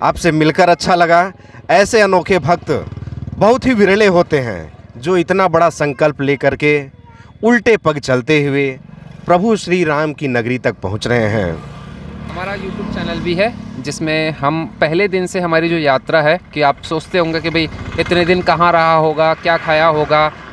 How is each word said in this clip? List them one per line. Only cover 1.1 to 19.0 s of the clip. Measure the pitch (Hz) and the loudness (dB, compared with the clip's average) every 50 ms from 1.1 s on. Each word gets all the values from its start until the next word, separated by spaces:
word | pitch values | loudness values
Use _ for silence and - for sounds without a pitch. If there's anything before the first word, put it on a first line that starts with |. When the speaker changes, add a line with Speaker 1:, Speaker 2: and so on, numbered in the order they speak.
| 170 170 180 190 180 - - - - - - - | 4 2 2 0 -4 -14 -20 -20 -20 -18 -2 2
Speaker 1:
ऐसे | 160 185 202 - 240 220 | 2 2 2 4 2 2
अनोखे | 208 196 185 175 151 - 190 175 | 2 4 2 0 2 2 0 0
भक्त | 131 160 175 160 - - 139 104 80 - - - - - - - - - - | 2 0 0 0 0 -4 -4 -4 -4 -8 -14 -14 -14 -14 -12 -12 -12 -12 -4
बहुत | - 185 214 247 247 - | 0 2 2 2 2 2
ही | 254 254 | 0 2
विरले | 202 208 185 196 214 214 | 4 4 4 4 4 4
होते | 196 170 175 175 - 156 139 | 4 4 2 2 2 0 -2
हैं | 127 117 95 85 78 76 - - - - - | -2 -4 -8 -8 -10 -14 -18 -20 -20 -20 -18
जो | 120 127 165 185 | -10 -4 -2 0
इतना | 180 165 - 180 196 190 175 | 0 0 0 0 0 0 0
बड़ा | 160 165 170 165 | 0 0 0 0
संकल्प | - - 151 147 127 - 156 151 143 - | 0 -2 -4 -4 0 0 0 0 0 -2
लेकर | 139 139 143 - - 139 135 | -2 -2 -2 0 0 -2 0
के | - 147 147 147 143 139 139 - - - - - - - - - - 208 | 0 0 0 0 0 -2 -6 -18 -20 -20 -20 -20 -20 -20 -20 -14 -2 0
उल्टे | 233 240 226 - 247 214 | 2 2 2 4 2 2
पग | - - 156 151 143 | 2 2 -2 -2 -2
चलते | - - 127 127 113 151 156 147 143 | -2 0 -2 -2 2 2 0 2 2
हुए | 143 135 143 139 135 131 - - - - - - - - - - | 0 0 0 -2 -2 -4 -8 -16 -20 -20 -20 -20 -20 -20 -14 0
प्रभु | - 175 175 196 233 220 | 0 2 2 4 2 0
श्री | 185 - 175 180 185 170 | 0 0 -2 0 0 0
राम | 156 147 147 156 156 | 0 0 0 -2 -2
की | 143 - 151 135 | -4 -6 -6 -2
नगरी | 123 120 110 120 127 120 | -2 -2 -2 -2 -4 -2
तक | - 127 101 | -2 -4 -4
पहुंच | - - 92 104 104 - | -2 -6 -6 -6 -6 -2
रहे | 113 120 120 110 104 | 0 0 2 2 0
हैं। | 110 110 95 85 80 71 - - - - - - - - - - - - - - | 0 0 -2 -2 -4 -6 -10 -16 -18 -18 -18 -18 -18 -16 -16 -16 -16 -14 -14 -12
Speaker 2:
हमारा | 165 175 185 196 202 | -10 -10 -8 -8 -8
YouTube | 202 196 185 - - 196 - - | -8 -10 -10 -10 -10 -10 -8 -8
चैनल | 185 170 170 170 170 | -8 -6 -6 -6 -6
भी | 156 175 170 | -4 -4 0
है, | 170 208 240 240 - - - - - | 0 0 -2 -2 -6 -16 -14 -14 -12
जिसमें | 123 147 139 - 160 156 156 156 156 156 | -10 -10 -8 -6 -4 -2 -2 0 -2 -2
हम | 147 - 139 143 156 160 160 - - - | -4 -2 -2 -2 0 -2 -6 -8 -2 -2
पहले | 170 151 160 180 208 196 | -2 0 2 0 0 0
दिन | 180 185 180 | 0 -2 -4
से | 170 - 190 | -2 -4 -4
हमारी | 175 170 165 160 165 170 | -2 0 0 0 2 0
जो | 170 165 | 0 0
यात्रा | 151 139 131 127 - - 156 160 | 2 2 2 0 0 0 0 2
है, | 147 151 170 180 - - - | 2 2 0 0 -4 -10 -4
कि | 151 | 0
आप | 143 139 139 - | 2 2 0 0
सोचते | - - 165 156 - - - 180 | -4 -6 -6 -6 -6 -2 -2 0
होंगे | 165 165 160 160 | 0 0 -2 -4
कि | 147 165 | -4 -2
भाई | 156 170 160 151 - - - - - 165 | -2 -2 -2 -2 -6 -10 -12 -10 -4 -4
इतने | 160 - 180 175 170 | -2 0 2 0 2
दिन | 165 180 180 | 2 2 0
कहाँ | 175 175 165 160 175 175 | 2 0 2 4 4 4
रहा | 170 165 160 165 165 | 4 4 4 4 4
होगा, | 160 | 4